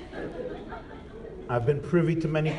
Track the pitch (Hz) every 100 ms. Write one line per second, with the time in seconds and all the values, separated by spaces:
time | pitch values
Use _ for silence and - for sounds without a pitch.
0 | - - - - - - - - - -
1 | - - - - - 120 117 139 - 175
2 | 160 165 160 156 151